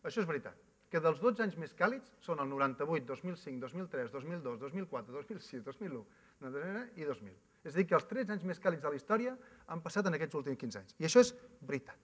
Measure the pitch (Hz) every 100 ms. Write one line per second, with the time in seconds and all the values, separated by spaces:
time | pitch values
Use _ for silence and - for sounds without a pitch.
0 | - 233 170 147 101 - - _ _ 170
1 | 160 151 226 226 214 165 156 - 190 262
2 | - - - 156 139 139 139 127 147 160
3 | 123 131 180 170 - 127 123 165 180 139
4 | 120 139 147 175 131 117 139 180 185 127
5 | 110 135 - 202 - 127 113 135 196 127
6 | 104 - - _ 135 139 175 208 240 196
7 | 151 127 101 92 _ _ 160 160 185 165
8 | - 233 208 208 180 165 190 165 147 143
9 | - 220 247 254 - - - 165 165 202
10 | 190 156 156 151 139 131 120 101 - -
11 | 160 247 247 - - - 135 139 - -